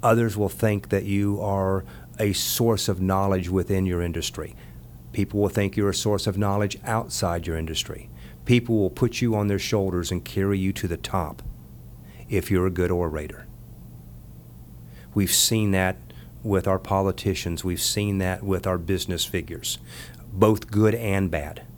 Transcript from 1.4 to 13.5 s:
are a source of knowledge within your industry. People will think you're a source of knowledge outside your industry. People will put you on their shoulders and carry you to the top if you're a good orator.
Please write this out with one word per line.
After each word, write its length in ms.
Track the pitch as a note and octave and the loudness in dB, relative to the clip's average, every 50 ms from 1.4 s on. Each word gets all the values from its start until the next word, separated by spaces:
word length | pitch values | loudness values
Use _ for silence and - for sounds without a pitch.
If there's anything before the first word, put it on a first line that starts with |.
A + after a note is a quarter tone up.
are 440 | G#2 G2+ G2 G2 F#2+ F#2+ F#2+ F#2+ F#2 - - - - - - - | 0 0 0 2 2 2 2 0 -2 -6 -14 -16 -16 -18 -4 0
a 140 | A2 G#2 | 0 2
source 560 | F#2+ - - - - - A#2+ A2+ A2+ G2 - - | 2 0 -2 -2 0 2 4 4 4 4 2 0
of 120 | G2 F2+ | 0 0
knowledge 480 | F#2 F#2 F#2+ F#2+ G2 G2 G2 F#2 F2+ E2+ | 2 2 4 4 4 4 2 2 0 2
within 380 | F#2 F#2+ F2 - G2+ F#2+ F#2+ | 2 2 2 2 2 2 2
your 160 | F#2 F2+ F2 | 2 2 0
industry. 520 | F2 E2+ D#2+ E2+ D#2 - - - D2+ - - - - - - - - - - - - - | 0 -2 -2 -4 -4 -6 -6 -8 -10 -10 -12 -16 -18 -16 -16 -16 -18 -18 -18 -18 -18 -8
People 280 | - - G2 - - G#2 | -2 -2 -2 0 2 2
will 80 | G#2 G2 | 2 2
think 280 | - A2 G2+ F#2+ - | 2 2 0 0 2
you're 140 | - G2+ G2+ | 2 0 2
a 40 | - | 0
source 320 | - - A2 G#2 G2 - | 0 2 2 0 2 0
of 120 | A2 F#2 G2 | -2 0 0
knowledge 400 | G2+ G2+ G2 G2+ G#2 G2+ - - - | 0 0 2 2 0 0 -2 -6 -4
outside 640 | A#2 A2+ A2+ - - - - - F2+ E2+ E2+ E2 | -2 -2 -2 -2 -4 -4 -2 0 0 0 -2 -2
your 100 | E2+ E2 | -2 -2
industry. 520 | D#2+ D#2+ D#2 D#2+ D2+ - - - - - - - - - - - - - | -2 -2 -4 -4 -6 -6 -6 -8 -12 -12 -16 -16 -16 -16 -16 -18 -14 2
People 320 | - B2 B2 A#2+ - A#2 | 4 4 4 4 4 2
will 140 | A2 G2 F#2 | 4 4 2
put 300 | - - B2+ A#2+ - - | 2 2 0 0 2 0
you 120 | B2 A#2 A2 | 0 2 2
on 140 | G#2+ G#2 G2+ | 2 2 2
their 100 | G2+ F#2+ | 0 0
shoulders 520 | - - - G#2 G2 F#2+ F2 F2+ E2+ - | 0 0 2 2 2 2 0 0 -2 0
and 140 | F#2 F2+ - | -2 -4 -4
carry 340 | - - G2 G2 G2 G2+ F#2+ | -4 -2 0 2 2 2 2
you 140 | F#2 F#2+ G2 | 2 0 0
to 120 | - - F2+ | 0 -2 -4
the 80 | E2 | -4
top 460 | D#2 - - - F#2+ E2+ D2+ - - - - - - - - - - - - - - - - - - - - | -4 -4 -2 -2 0 -2 -2 -6 -10 -10 -12 -12 -12 -16 -18 -18 -18 -18 -18 -18 -18 -18 -18 -18 -18 -10 -2
if 220 | - F#2+ - - | -2 -2 2 2
you're 160 | G2+ F2+ F2+ | 2 4 4
a 40 | F#2+ | 2
good 200 | F2+ F2+ F2+ F2 | 2 2 2 2
orator. 560 | F2+ F2 F2 E2 D2+ D#2 D2+ D#2 - - - - | 2 2 0 0 -2 -4 -6 -6 -10 -12 -14 -16